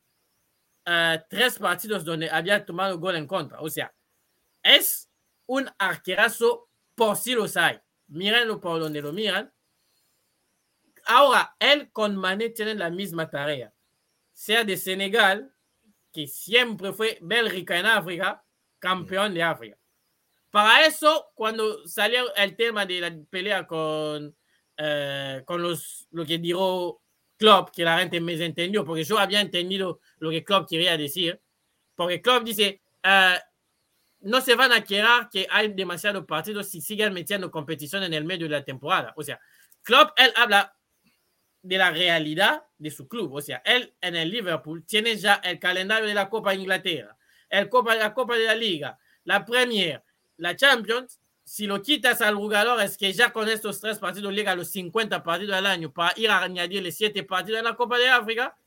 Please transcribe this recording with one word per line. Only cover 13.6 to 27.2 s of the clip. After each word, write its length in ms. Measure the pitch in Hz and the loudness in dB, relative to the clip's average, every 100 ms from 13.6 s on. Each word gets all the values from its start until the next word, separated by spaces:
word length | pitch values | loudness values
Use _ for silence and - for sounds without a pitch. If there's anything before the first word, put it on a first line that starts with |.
| 110 _ _ _ _ _ _ | -8 _ _ _ _ _ _
Sea 300 | - - 220 | -14 -2 0
de 140 | 220 180 | 0 -2
Senegal, 760 | 185 190 196 220 202 202 269 _ _ _ _ _ _ | -4 -4 0 4 4 4 -4 _ _ _ _ _ _
que 140 | - 143 | -12 -10
siempre 640 | - - 233 247 196 190 | -10 2 2 2 -2 -6
fue 260 | 190 220 - | -4 -4 -4
Bélgica 560 | 165 226 220 185 170 175 | -2 0 0 -2 -4 0
en 80 | 202 | 2
África, 580 | 220 165 175 190 208 _ _ _ _ | 2 0 -4 -4 -6 _ _ _ _
campeón 560 | 180 185 170 190 208 | -4 -4 -2 -2 -2
de 80 | 170 | 0
África. 360 | 165 151 113 104 _ _ _ _ _ _ _ | -2 -2 -10 -20 _ _ _ _ _ _ _
Para 340 | 208 214 247 311 | 2 8 8 6
eso, 440 | 302 302 311 - | 4 2 2 -2
cuando 520 | - 220 226 220 208 160 | -6 -4 -2 -4 -4 -10
salió 480 | - 214 240 247 | -2 0 0 -2
el 220 | - 202 - | 0 -2 0
tema 280 | 233 214 | -2 0
de 160 | 190 180 | -2 -4
la 160 | 170 165 147 | -6 -8 -12
pelea 360 | 190 190 196 165 | -8 -4 -4 -4
con, 720 | 160 156 156 151 151 147 - _ _ _ - | -4 -2 -2 -4 -6 -10 -18 _ _ _ -8
eh, 640 | 151 147 143 139 139 135 131 | -4 -2 -4 -6 -8 -10 -8
con 160 | 175 | -4
los, 460 | 170 165 - - - | -4 -6 -8 -18 -14
lo 160 | 165 160 | -10 -4
que 120 | 165 | -4
dijo 640 | 170 175 190 185 175 - _ _ | -2 0 0 -2 -4 -8 _ _